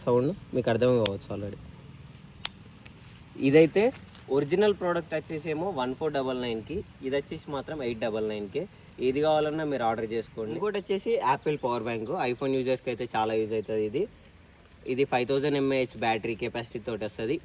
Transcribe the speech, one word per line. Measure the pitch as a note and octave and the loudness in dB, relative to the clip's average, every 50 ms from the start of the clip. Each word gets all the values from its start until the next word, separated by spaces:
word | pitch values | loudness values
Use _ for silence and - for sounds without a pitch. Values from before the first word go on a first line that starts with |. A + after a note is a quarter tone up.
| - | 0
సౌండ్, | C3 A#2+ B2 B2+ D3+ G3+ - - - - | 2 4 4 4 2 0 -4 -6 -4 -2
మీకు | C3 A2+ B2+ A2+ | 0 2 2 4
అర్థం | A2 B2 B2+ B2+ A#2+ | 4 6 6 6 6
కావచ్చు | A2 G2 G2 F#2+ - - G#2 | 4 2 0 -4 -6 -8 -8
already. | G2+ G2+ G#2 - - - - - - - - - - - - - - - - - - - - - - - - - - - - - - - - - - - - - - - C#3 | -6 -6 -8 -10 -12 -14 -16 -18 -18 -20 -20 -20 -20 -20 -20 -20 -20 -20 -20 -12 -10 -10 -10 -10 -14 -20 -20 -20 -20 -20 -20 -20 -20 -20 -20 -20 -20 -20 -18 -6 0 4 8
ఇదైతే | C#3 D#3 E3 D3+ - F#3+ G#3+ C4 - - - - - - - - C3+ | 10 10 8 8 8 4 4 4 2 -2 -8 -18 -20 -18 -6 0 0
ఒరిజినల్ | C#3+ D3 C#3 F3 F#3 G#3 G#3+ G3 - | 2 2 2 4 4 6 4 4 2
ప్రోడక్ట్ | F#3+ F3 F3 E3+ D#3+ - D#3+ D#3 | 0 0 0 0 -2 -4 -4 -6
వచ్చేసేమో | D3+ - E3 D3+ C#3 D3+ D3+ D#3 E3+ G3+ F#3 C3 | -4 -6 -6 -6 -4 -4 -2 -2 -2 -2 -2 -2
వన్ | B2 B2+ C3 - | -2 -2 -2 -2
ఫోర్ | D#3+ D#3 D3+ C#3 | -2 -2 0 0
డబల్ | C3 C3 B2+ B2 B2 | 0 0 -2 -2 -2
నైన్కి, | A#2+ A2+ A2 G#2+ - D#3 - - - - - C#3 | -2 -4 -4 -4 -6 -6 -6 -6 -8 -12 -10 -4
ఇది | C3 C3+ C#3+ | -2 -2 -2
వచ్చేసి | C#3+ - D#3+ - - - D3 | -2 -4 -8 -10 -8 -6 -6
మాత్రం | C3+ B2 - D#3+ D3+ C3 A#2+ | -6 -6 -6 -6 -4 -4 -4
ఎయిట్ | A#2 A2 A#2+ | -4 -2 -2
డబల్ | A2+ G#2+ A2 G#2+ G#2+ G#2+ | -2 0 -2 -2 -2 -2
నైన్కే. | G#2 G#2 G2 - C#3+ F#3 - - - - - - - B2 | -4 -6 -6 -4 -6 -6 -6 -10 -16 -20 -18 -6 -2 0
ఏది | C3 C3 C#3+ D3+ | 0 2 2 2
కావాలన్నా | D#3 D#3 D3+ D3+ D3+ D3+ D#3 D#3 D3 C#3 | 4 4 4 2 2 0 -2 -2 -2 0
మీరు | B2 A#2 A2+ | 0 0 0
ఆర్డర్ | A2+ A2 A2+ G#2+ A2+ | 0 0 -2 -2 -2
చేసుకోండి. | A2+ G#2+ - - A2+ A2 G#2+ A2+ | -4 -4 -4 -6 -6 -6 -4 -4
ఇంకోటి | - G3+ G#3+ G3 G3+ | -2 -2 -2 -2 -2
వచ్చేసి | F3+ - G3 G3 - A3+ A#3 - - B2 | -2 -2 -4 -2 0 0 0 2 2 2
యాపిల్ | C#3 - - D#3 D3+ C#3+ - | 2 2 2 -2 -2 0 0
పవర్ | A#2+ A#2+ A#2+ A2 A#2+ | -2 0 0 -2 -2
బ్యాంక్, | A#2 A2 A2 A#2 E3 F#3+ C#3+ B2 | -2 -2 -2 -4 -2 -2 0 -2
iPhone | A#2+ A2 C#3 C3+ C3+ C3 | -2 0 0 0 0 2
యూజర్స్కి | B2 C3 C3 B2+ - C3 A#2+ | 2 0 0 0 -2 -4 -4
అయితే | G#2+ B2 A#2+ - | -4 -4 -2 0
చాలా | A2 A2 A2 A2 A2 | 0 0 2 2 0
యూజ్ | A2 G#2+ A2+ A2 | 0 0 -2 -2
అవుతుంది | G2+ - A2 A2 G#2+ G#2+ | -2 0 0 0 0 0
ఇది. | G#2+ D3+ G#3 - - - - - - - - - - - - - - - - - | 0 0 -2 -2 -6 -12 -20 -20 -20 -20 -20 -20 -20 -20 -20 -20 -20 -10 -6 -2
ఇది | C3 B2 C#3 - | 0 0 2 2
ఫైవ్ | C3+ B2 B2 B2 | 2 2 2 2
థౌజండ్ | C#3 C#3 C#3 D3 C#3+ C#3 | 2 2 2 2 2 2
ఎంఏహెచ్ | C#3 C3+ C3+ C3 B2+ - - A2 A#2+ | 2 2 2 2 0 -2 -2 -2 0
బ్యాటరీ | A2+ A2+ A2 F#2+ A#2 A2+ F#2 | 0 0 0 -2 -4 -4 -4
కెపాసిటీ | A#2+ A2+ - A#2+ A2+ - - A#2+ G#2 | -4 -4 -4 -6 -8 -8 -10 -8 -6
తోటి | B2 A2+ G2 G#2+ | -6 -4 -4 -4
వస్తది. | G#2 - - A2+ A2+ D#3 E3+ | -6 -6 -4 -2 -2 -2 -2